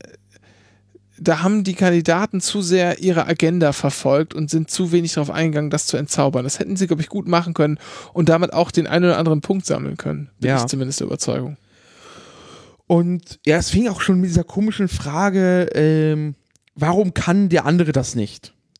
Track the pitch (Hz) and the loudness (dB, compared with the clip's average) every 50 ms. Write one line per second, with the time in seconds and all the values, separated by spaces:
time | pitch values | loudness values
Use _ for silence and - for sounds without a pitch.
0 | - - - - _ _ _ _ _ _ _ _ _ _ _ _ _ _ - _ | -20 -20 -20 -20 _ _ _ _ _ _ _ _ _ _ _ _ _ _ -20 _
1 | _ _ _ - 165 175 160 156 170 190 214 214 190 196 175 - 196 180 175 170 | _ _ _ -4 0 0 0 2 2 0 0 0 0 -2 -2 0 2 2 4 4
2 | 160 170 165 180 208 - - 185 - - - 208 185 170 185 185 175 175 - - | 2 2 0 0 0 -2 -2 -4 -4 -4 -4 -4 0 2 2 2 2 2 0 0
3 | 175 185 170 165 - - 170 - 165 160 175 180 165 143 139 - - 139 - - | 0 0 2 2 0 0 0 2 2 2 2 4 2 2 2 0 -2 -2 -2 -2
4 | - 135 139 147 160 - - 156 156 147 160 160 160 - - - 185 170 170 175 | 0 2 2 2 2 -2 -4 -6 -4 -2 -2 -2 -2 -2 -4 -4 -2 0 2 0
5 | 170 165 - 156 147 143 - 151 165 160 151 147 151 147 143 151 - - - - | 0 0 -2 -4 -4 -2 -2 -2 -2 0 0 -2 -2 -2 -2 -4 -2 -2 -4 -4
6 | 147 - - - 139 135 135 127 123 143 - - - - 196 185 190 175 170 151 | -4 -2 0 0 2 2 0 0 -2 -4 -4 -6 -4 -4 -4 -2 -2 0 0 -2
7 | 151 - - 202 - 170 175 170 170 175 160 - 151 151 151 - - - - - | -2 -4 -6 -6 -2 0 0 0 0 0 -2 0 0 0 0 -4 -8 -12 -18 -18
8 | - - - 180 160 160 165 165 175 - - 165 175 - - 175 156 - - 175 | -18 -8 -4 0 2 4 4 2 2 0 0 0 -2 0 0 -2 -2 0 2 2
9 | 180 175 165 - 165 165 156 147 - - 196 190 - - 147 139 139 139 151 - | 4 4 2 2 2 0 0 0 0 -2 -2 -2 -2 -4 -4 -4 -4 -6 -8 -8
10 | - 147 156 143 147 - _ _ 123 127 135 131 117 127 - 135 131 131 139 - | -6 -6 -6 -6 -8 -12 _ _ 0 0 2 2 0 0 -2 -4 -4 -4 -4 -6
11 | - - 135 - - - 123 135 123 139 147 - _ _ _ _ _ _ _ - | -6 -6 -6 -4 -4 -4 -4 -4 -6 -8 -10 -14 _ _ _ _ _ _ _ -20
12 | - - - - - - - - - - - - - - - _ _ - 175 170 | -20 -20 -20 -20 -20 -20 -20 -20 -20 -20 -20 -20 -20 -20 -20 _ _ 2 2 2
13 | 175 175 180 170 - - - - _ 147 151 175 - - - 190 247 226 190 - | 2 2 -2 -4 -6 -12 -20 -4 _ 0 0 2 0 0 0 0 0 0 -2 -2
14 | - - 190 180 185 180 170 170 165 - - 196 208 220 - - 196 170 - - | 0 2 2 2 2 2 0 0 0 0 -2 -2 -2 0 0 0 -2 -2 -2 -4
15 | 135 143 147 165 196 202 190 190 185 180 180 180 175 - - - 151 156 156 156 | -6 -4 -2 0 0 0 2 2 2 2 2 2 2 0 0 2 2 4 4 4
16 | 156 156 151 151 151 151 143 - _ _ _ _ _ _ _ 143 147 160 175 202 | 2 2 0 0 -2 -4 -6 -10 _ _ _ _ _ _ _ -2 0 2 2 2
17 | 214 180 - - - 180 180 202 202 180 175 151 - 143 165 175 170 151 131 135 | 2 0 -2 -2 0 2 2 2 4 4 2 2 2 2 2 2 2 2 0 0
18 | 127 - - 117 104 - - - - - _ _ _ _ _ | -2 -2 -4 -4 -6 -6 -8 -12 -20 -20 _ _ _ _ _